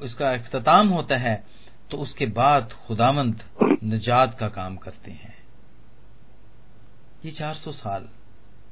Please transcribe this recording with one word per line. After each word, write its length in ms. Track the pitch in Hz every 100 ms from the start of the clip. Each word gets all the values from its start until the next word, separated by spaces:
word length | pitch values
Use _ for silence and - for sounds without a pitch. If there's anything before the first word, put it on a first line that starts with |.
इसका 300 | 135 - 139
इख्तिताम 540 | 127 117 135 120 175 214
होता 280 | 175 135 131
है, 280 | 123 107 - - - - -
तो 60 | 147
उसके 300 | 139 - 127
बाद 460 | 107 135 143 117
खुदावंद 680 | - - 110 120 143 127 107 - - - -
निजात 560 | 110 110 113 123 127 -
का 100 | 107
काम 280 | 98 92 95
करते 340 | - - -
हैं। 240 | - 113 - - - - - - - - - - - - - - - - - - -
ये 60 | 160
चार 240 | 147 151
सौ 180 | 156 160
साल 360 | 127 110 98 - - - - - - -